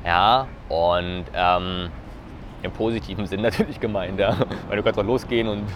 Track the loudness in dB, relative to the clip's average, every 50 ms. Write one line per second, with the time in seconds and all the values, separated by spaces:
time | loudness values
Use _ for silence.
0 | 0 2 4 6 6 6 6 4 2 -2 -8 -14 -8 -4 0 2 4 4 4 2
1 | 2 -2 -4 -6 -6 -6 -2 2 4 4 4 4 2 -2 -2 -4 -4 -6 -8 -10
2 | -14 -14 -14 -16 -16 -16 -16 -14 -14 -14 -14 -8 -8 -8 -4 -2 0 0 0 -2
3 | -4 -4 -6 -6 -4 -4 -2 0 0 0 2 2 0 0 0 -4 -4 -2 -2 -2
4 | -2 -2 0 2 4 4 4 2 0 -2 -2 -8 -6 -4 -2 2 2 2 2 2
5 | 2 2 2 0 0 0 0 2 2 2 0 -2 -4 -6 -6